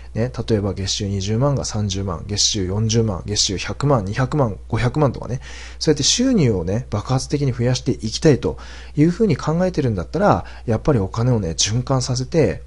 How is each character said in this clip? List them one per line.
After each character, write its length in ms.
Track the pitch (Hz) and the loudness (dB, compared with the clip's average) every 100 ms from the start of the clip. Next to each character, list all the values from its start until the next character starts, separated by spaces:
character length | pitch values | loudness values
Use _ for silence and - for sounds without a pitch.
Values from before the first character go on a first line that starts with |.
| - 107 | -8 -4
ね、 160 | 123 123 110 | -4 -4 0
例 80 | 110 | 0
え 40 | |
ば 140 | 101 | 0
月 160 | 92 95 | -2 -4
収 180 | - 101 | -4 -2
二 140 | 101 | -2
十 160 | 95 113 | 0 0
万 160 | 139 | 2
が 100 | 135 | 0
三 240 | - 107 104 | -2 -2 -2
十 160 | 92 | -2
万、 200 | 98 82 92 | -4 -4 -4
月 140 | 104 | 0
収 240 | - 110 90 | 0 0 -2
四 240 | 101 113 | 0 2
十 140 | 113 | 2
万、 180 | 110 87 - | 2 -2 -4
月 100 | 104 | -2
収 140 | - 90 | 0 -2
百 260 | - 101 139 | -4 -2 2
万、 180 | 131 | 2
二 120 | 95 101 | 0 -2
百 220 | 127 151 | 0 0
万、 200 | 123 92 - | 0 -2 -6
五 120 | 110 | -2
百 200 | 120 151 | 0 2
万 140 | 143 | 0
と 60 | - | 0
か 80 | - | -6
ね、 120 | 123 - - - - | -8 -10 -14 -14 -2
そ 140 | - | 2
う 20 | |
や 0 | |
っ 40 | 143 | 2
て 60 | |
収 300 | - - 262 | 2 2 4
入 180 | 233 131 | 4 4
を 120 | 95 | 2
ね、 240 | 85 107 131 | 0 -2 -2
爆 240 | 104 - | -4 0
発 160 | 131 - | -2 0
的 160 | 147 143 | 0 0
に 80 | |
増 120 | 120 120 | 0 0
や 100 | 127 | 0
し 60 | |
て 100 | - | 0
い 60 | 113 110 | -2 -4
き 100 | - | 2
た 120 | 160 | 4
い 80 | 127 | 4
と 180 | 85 - - - - - | 2 -4 -10 -14 -6 2
い 60 | |
う 80 | 160 | 2
ふ 100 | 175 | 4
う 60 | 220 | 2
に 100 | 135 | 2
考 260 | - 165 | 0 0
え 80 | 185 | 0
て 120 | 180 | 0
る 80 | 135 | 0
ん 40 | 98 | 0
だ 60 | |
っ 60 | 85 | -2
た 100 | 156 | 2
ら、 280 | 202 107 - - - | 4 4 0 -8 -2
や 120 | 110 | 0
っ 20 | |
ぱ 120 | - | 2
り 60 | 127 | 2
お 80 | 95 | 0
金 240 | - 123 | 0 2
を 80 | 117 | 2
ね、 120 | 87 | 0
循 320 | 82 - 117 | -2 0 0
環 180 | 123 131 | 0 0
さ 140 | 127 127 | 0 -4
せ 100 | 127 | 0
て、 380 | 170 113 78 | 2 2 0